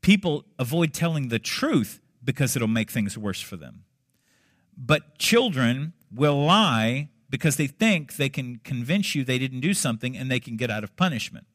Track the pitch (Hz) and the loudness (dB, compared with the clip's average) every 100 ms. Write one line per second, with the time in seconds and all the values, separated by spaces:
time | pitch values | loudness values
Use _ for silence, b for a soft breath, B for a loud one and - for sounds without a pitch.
0 | - 208 180 147 - - 123 160 165 - | 6 6 4 -4 -6 -6 -2 0 0 0
1 | 170 160 127 113 - - 285 214 107 - | -2 -2 -2 -4 -4 -4 2 2 0 -6
2 | _ _ 120 - 131 131 113 113 107 123 | _ _ -6 -2 0 0 0 0 -2 -2
3 | 101 113 104 92 - 90 67 73 95 _ | -4 -4 -6 -6 -10 -14 -16 -20 _ _
4 | _ _ _ _ _ _ _ - 123 151 | _ _ _ _ _ _ _ -16 0 0
5 | - _ - 233 247 139 120 131 151 - | 0 _ 2 4 4 2 2 2 -4 -10
6 | _ 113 147 143 147 196 202 117 113 127 | _ 0 2 4 4 4 4 2 2 0
7 | 147 _ _ 131 160 131 143 - 220 185 | -6 _ _ -2 0 0 -2 2 2 2
8 | 143 - 139 139 127 120 - 131 120 190 | -2 -4 -2 -2 -8 -10 -8 -6 -2 0
9 | 190 147 131 127 131 127 147 196 139 113 | 0 -2 0 0 -2 -2 -2 0 -2 -2
10 | 127 127 131 127 - 113 123 107 107 - | -4 -6 -2 -2 -4 -6 -4 -4 -6 -2
11 | 185 123 - - _ | 0 0 -6 -12 _